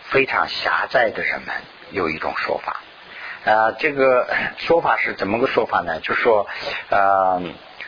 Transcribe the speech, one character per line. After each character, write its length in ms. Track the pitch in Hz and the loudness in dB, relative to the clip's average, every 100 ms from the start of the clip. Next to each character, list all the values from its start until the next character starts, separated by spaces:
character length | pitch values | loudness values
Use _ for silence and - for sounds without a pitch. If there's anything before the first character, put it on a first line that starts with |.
| - | -2
非 160 | 135 135 | 0 2
常 220 | 104 80 | 0 -2
狭 380 | - - - - | -2 -2 -2 0
窄 220 | 131 113 | 0 0
的 120 | 90 | 0
人 180 | 82 71 | -4 -6
们 120 | 65 - - - - | -8 -10 -12 -20 -10
有 160 | 95 82 | -4 -2
一 100 | 78 | -2
种 160 | 76 - | -6 -4
说 240 | - 65 | -4 -4
法。 160 | - - - - - - - - | -6 -10 -12 -20 -20 -16 -14 -4
呃， 280 | - 110 113 | 2 4 4
这 180 | - 156 | 2 0
个 340 | 139 131 123 - - - - | 4 4 4 2 -2 -4 -4
说 240 | - 165 | 2 2
法 160 | 156 113 | 2 0
是 160 | 113 | -2
怎 160 | 107 98 | -4 -2
么 100 | 113 | 0
个 80 | 131 | 0
说 200 | - 107 | 0 2
法 140 | 98 | 0
呢？ 200 | 87 80 | 0 -4
就 140 | - | -4
是 80 | - | 0
说， 240 | 123 107 98 - - - - | 4 4 2 -6 -8 -8 -2
呃， 540 | 101 98 98 92 90 87 71 - - | 2 4 4 4 0 -4 -10 -18 -18